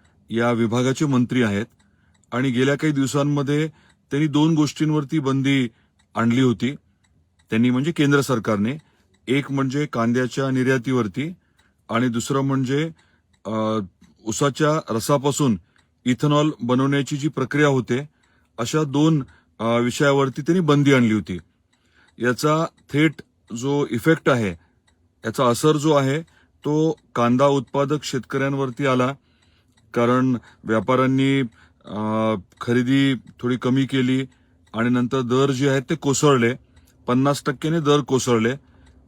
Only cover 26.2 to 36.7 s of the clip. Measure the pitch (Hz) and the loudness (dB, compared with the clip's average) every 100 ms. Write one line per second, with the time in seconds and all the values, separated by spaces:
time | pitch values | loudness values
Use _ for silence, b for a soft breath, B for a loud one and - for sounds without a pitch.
26.2 | 170 b b _ 147 151 160 - _ - | -6 b b _ -2 0 0 -2 _ -2
27.2 | 120 127 143 139 120 139 139 147 - 131 | 0 4 4 2 -2 -2 -2 -2 -4 -8
28.2 | - 135 139 139 131 120 135 127 127 143 | -4 -4 -2 -2 -4 -2 0 0 0 -4
29.2 | _ _ _ _ _ _ _ 123 120 127 | _ _ _ _ _ _ _ -2 2 2
30.2 | 131 120 - b - 110 104 127 131 135 | 2 0 -6 b -4 -2 0 0 2 2
31.2 | 135 139 123 _ b b - 104 107 110 | 2 0 -2 _ b b -12 -8 -4 -2
32.2 | 110 107 - - - 120 123 135 139 127 | 0 -2 -6 -10 -2 0 2 2 2 -2
33.2 | - - 123 127 127 131 131 135 127 131 | -8 -8 -4 -2 0 0 0 0 0 0
34.2 | 131 b b b _ 110 120 123 123 135 | -4 b b b _ -4 0 0 0 -2
35.2 | 120 127 143 127 139 135 131 165 139 127 | 0 2 2 2 0 0 -2 -4 -2 2
36.2 | 151 131 117 131 _ | 4 4 2 -2 _